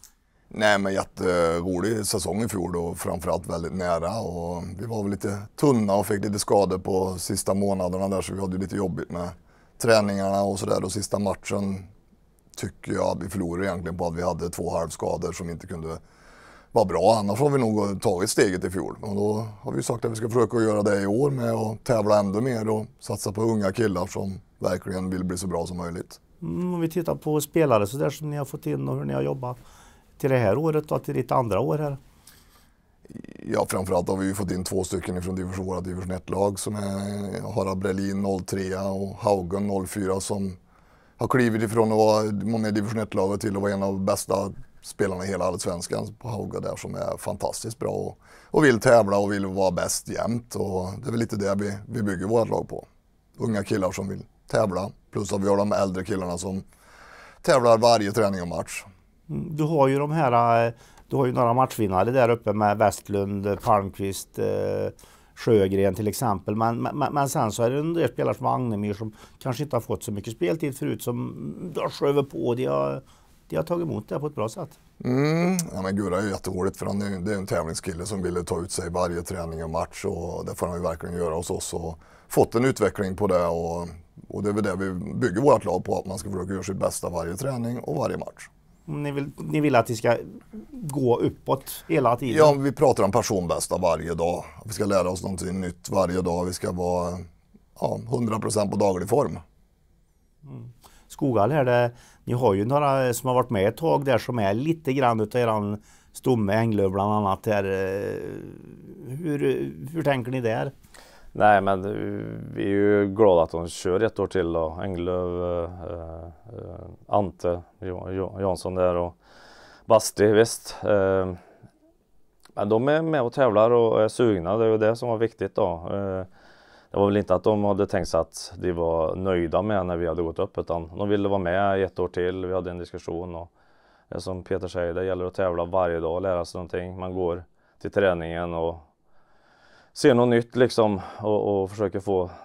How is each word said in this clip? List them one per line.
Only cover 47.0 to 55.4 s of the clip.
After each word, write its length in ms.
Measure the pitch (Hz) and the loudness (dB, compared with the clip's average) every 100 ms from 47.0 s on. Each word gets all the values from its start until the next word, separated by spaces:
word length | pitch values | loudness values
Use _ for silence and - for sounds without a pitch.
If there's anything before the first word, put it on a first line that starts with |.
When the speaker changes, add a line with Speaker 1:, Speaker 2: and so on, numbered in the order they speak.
| 92 - | -6 -6
Speaker 1:
fantastiskt 640 | - 101 - - 113 113 | -6 -4 -4 -6 -8 -6
bra 120 | 101 | -4
och, 280 | 98 95 - - - - | -4 -6 -10 -20 -20 -2
och 120 | - | 6
vill 160 | 151 113 | 6 6
tävla 380 | 127 117 98 101 | 8 8 8 4
och 140 | 101 | 2
vill 140 | 101 98 | 0 -2
vara 260 | 95 95 | 2 2
bäst 380 | 87 85 - - | 2 -2 -4 -4
jämt. 460 | 85 85 120 - 104 | -4 -2 -2 -4 -6
Och 320 | 101 92 92 104 | -2 -2 -4 -8
det 60 | 113 | -4
är 40 | |
väl 80 | 117 | -2
lite 160 | 113 107 | -2 -2
det 200 | 98 101 | 0 0
vi, 220 | 101 101 - | -2 -6 -6
vi 160 | 127 | -4
bygger 240 | 101 87 95 | -2 -2 0
vårt 220 | 117 110 | 2 2
lag 200 | 87 - | 0 -4
på. 180 | - - _ _ _ _ - | -10 -14 _ _ _ _ -6
Unga 260 | 117 107 | -2 -2
killar 280 | 101 107 92 | 0 0 0
som 180 | 98 98 | -2 -6
vill 140 | 95 - _ - | -8 -12 _ -2
tävla, 420 | 117 107 90 101 - _ | 2 2 0 -6 -10 _
plus 220 | 113 98 | -6 -2
att 80 | 101 | 0